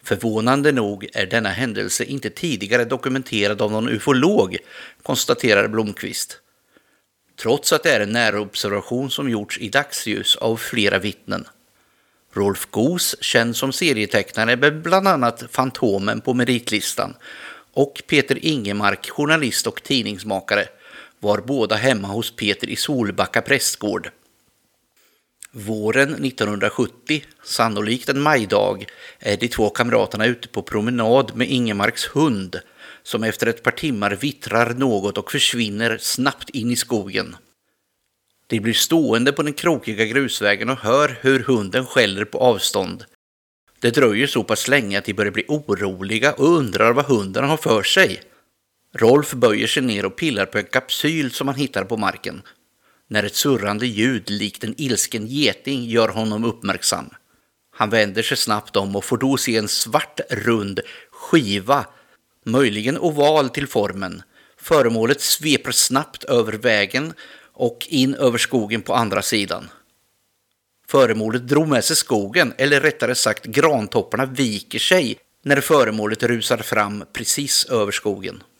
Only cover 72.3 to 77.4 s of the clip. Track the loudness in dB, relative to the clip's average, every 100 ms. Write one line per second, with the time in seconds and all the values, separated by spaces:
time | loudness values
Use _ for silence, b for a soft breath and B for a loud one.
72.3 | 2 2 2 2 4 2 0 -2 0 0
73.3 | -2 -2 2 4 2 0 -2 -2 -2 -2
74.3 | 0 -2 -2 -8 -4 2 2 2 -6 _
75.3 | _ 0 0 4 4 4 2 -2 0 0
76.3 | 0 0 -2 0 0 0 -4 -10 -8 -4
77.3 | -4